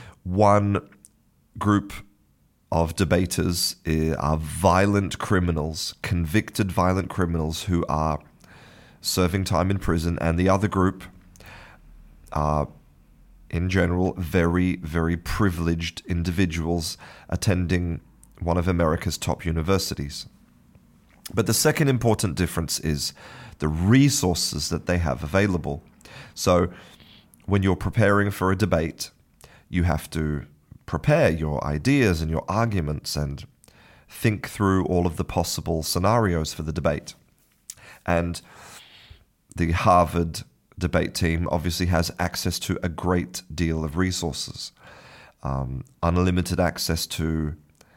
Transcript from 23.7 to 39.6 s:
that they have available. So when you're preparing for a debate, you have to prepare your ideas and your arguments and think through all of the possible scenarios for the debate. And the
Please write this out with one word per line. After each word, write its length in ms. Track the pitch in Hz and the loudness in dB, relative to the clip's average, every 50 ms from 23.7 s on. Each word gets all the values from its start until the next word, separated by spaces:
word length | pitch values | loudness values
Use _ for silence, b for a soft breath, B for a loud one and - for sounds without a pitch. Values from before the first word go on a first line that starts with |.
| 78 80 87 101 120 135 143 139 - - - 90 85 - - - - 73 71 - | 0 2 4 6 8 8 8 6 4 2 0 0 0 0 -2 -4 -4 -4 -4 -4
that 160 | 85 78 - | -4 -4 -2
they 120 | - 90 | 0 0
have 260 | 87 85 76 65 62 76 | 0 2 0 -2 -4 -4
available. 600 | 73 95 95 101 104 90 82 71 73 71 - - - _ _ B B B B B B B | -2 0 2 2 2 0 -2 -2 -4 -6 -8 -10 -18 _ _ B B B B B B B
So 360 | - - 95 90 87 90 90 B B B B B B B B B B B B B _ - | -2 2 4 4 4 4 2 B B B B B B B B B B B B B _ -4
when 160 | - 98 101 | 0 2 2
you're 140 | 95 95 90 | 4 2 2
preparing 560 | - - 95 - 117 107 101 101 101 101 101 | 0 -2 -2 2 4 4 4 4 4 2 0
for 200 | 98 - 90 92 | 0 0 0 2
a 60 | 95 | 2
debate, 540 | 92 107 90 90 80 80 80 - - - - _ _ _ _ _ _ B B B B B B | 2 2 2 2 0 0 -2 -6 -8 -12 -14 _ _ _ _ _ _ B B B B B B
you 140 | - 87 87 | 0 2 2
have 260 | 90 78 73 - - | 2 2 0 -2 -6
to 340 | - 85 78 76 76 69 - - - _ _ - - - - | -6 -4 -2 -2 -4 -4 -8 -10 -20 _ _ -20 -20 -18 -10
prepare 440 | - - 76 - 151 151 170 143 98 | -6 -6 -2 2 2 2 4 4 2
your 340 | 82 82 78 76 76 65 - | 2 0 -2 -4 -4 -4 -4
ideas 560 | 73 73 76 76 127 143 143 123 101 87 78 | -4 -4 -2 0 2 2 4 4 4 2 2
and 80 | 82 78 | -2 -2
your 160 | 80 78 - | -4 -4 -4
arguments 680 | - 90 110 117 117 104 95 78 73 76 67 - - - | -2 -2 -2 0 0 -2 -2 -2 -4 -6 -6 -6 -6 -6
and 300 | 78 73 69 71 - - - _ _ _ b b b b b b b b b | -4 -4 -6 -6 -10 -14 -18 _ _ _ b b b b b b b b b
think 380 | - - - 117 104 95 - | -10 -2 0 0 0 0 -6
through 380 | - - - 104 95 95 95 92 | -10 -4 0 2 4 4 4 2
all 200 | - 90 87 87 | 2 2 2 0
of 120 | 87 80 | 0 -2
the 60 | - 80 | -4 -6
possible 600 | - - 87 82 - - - - 82 82 80 76 | -4 -2 -2 -2 -2 -4 -6 -4 -4 -4 -4 -2
scenarios 720 | - - 87 90 104 117 120 113 95 87 80 78 - - | -2 -2 0 2 2 2 2 2 2 0 0 -2 -4 -6
for 100 | - 80 | -8 -6
the 100 | 78 76 | -6 -4
debate. 420 | 82 71 78 76 - - - - _ _ _ _ _ _ _ _ _ _ - - B B B B B B | -2 0 0 -2 -2 -6 -12 -20 _ _ _ _ _ _ _ _ _ _ -20 -20 B B B B B B
And 360 | - 87 85 85 85 85 - B B B B B B B B B B B B B B B B B B _ _ _ _ - | 0 0 0 0 -2 -4 -8 B B B B B B B B B B B B B B B B B B _ _ _ _ -4
the 160 | - | -2